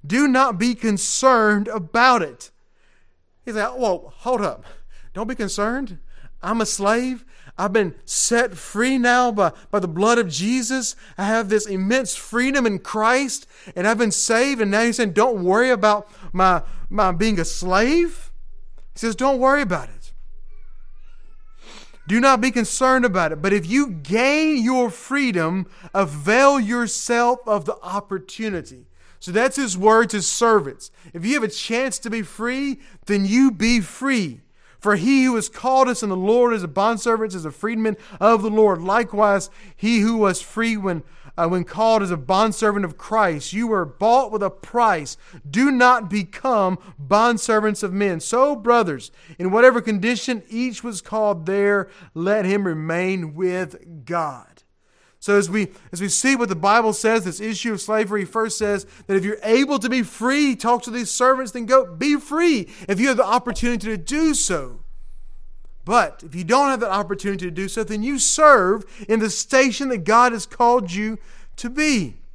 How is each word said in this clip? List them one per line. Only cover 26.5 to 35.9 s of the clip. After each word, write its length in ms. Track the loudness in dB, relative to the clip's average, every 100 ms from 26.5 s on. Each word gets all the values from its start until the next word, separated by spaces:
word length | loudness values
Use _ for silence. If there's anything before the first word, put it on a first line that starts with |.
| 4
yourself 800 | 0 -2 -2 -4 -2 0 2 0 -2
of 160 | -2
the 140 | -2 -10
opportunity." 1040 | -8 -8 -6 -10 -10 -8 -6 -6 -10 -20 -20 -20 -20 -18
So 120 | -4
that's 240 | 0 0 0
his 220 | -4 2
word 320 | 4 6 4
to 120 | 0
servants. 680 | -4 0 4 4 0 -12 -20 _ -16
If 120 | -8 -2
you 100 | -2
have 80 |
a 40 | -2
chance 500 | -6 -4 -2 -2 -4
to 100 | -6
be 140 | -6
free, 580 | -8 -6 -6 -4 -6 -8 -14 -20 -2
then 180 | 0 2
you 260 | 4 4
be 280 | 4 2 2
free. 600 | 0 -6 -2 0 -2 -8 _ _ _ -6
"For 160 | 0 2
he 260 | 4 4
who 120 | 4 2
has 120 | -4
called 400 | -6 2 4
us 160 | 4